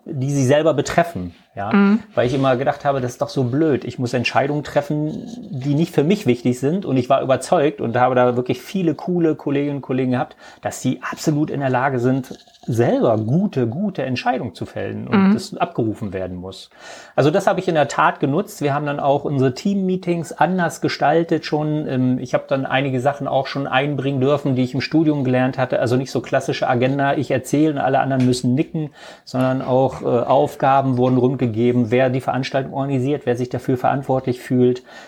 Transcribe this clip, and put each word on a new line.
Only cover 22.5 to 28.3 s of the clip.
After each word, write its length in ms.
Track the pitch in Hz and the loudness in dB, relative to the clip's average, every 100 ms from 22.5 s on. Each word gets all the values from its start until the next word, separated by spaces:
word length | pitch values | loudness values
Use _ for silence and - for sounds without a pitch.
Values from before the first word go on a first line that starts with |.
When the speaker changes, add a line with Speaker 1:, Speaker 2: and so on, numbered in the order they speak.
| 139 135 | -4 -2
Speaker 1:
einige 340 | 131 139 127 | -2 0 0
Sachen 280 | 135 139 135 | -2 -2 -2
auch 180 | 135 135 | -2 -2
schon 200 | 139 139 | -4 -2
einbringen 520 | 131 143 139 135 139 | -2 0 -2 -2 0
dürfen, 360 | 127 147 147 127 | 2 2 0 0
die 80 | |
ich 100 | 127 | 0
im 80 | 135 | -2
Studium 420 | - 156 160 147 | 0 2 2 2
gelernt 340 | 131 127 127 131 | 2 2 0 0
hatte. 200 | 127 - | -2 0
Also 160 | 127 131 | 2 0
nicht 140 | 139 | 0
so 80 | 131 | -4
klassische 460 | - 135 135 143 120 | -2 -2 -2 -2 0
Agenda, 460 | 120 127 139 139 | 2 2 2 0
ich 160 | 143 127 | 0 0
erzähle 420 | 131 - 143 156 | -2 0 2 2
und 40 | 143 | 2
alle 220 | - 127 | 0 0
anderen 260 | 127 135 | 2 2
müssen 300 | 123 | 2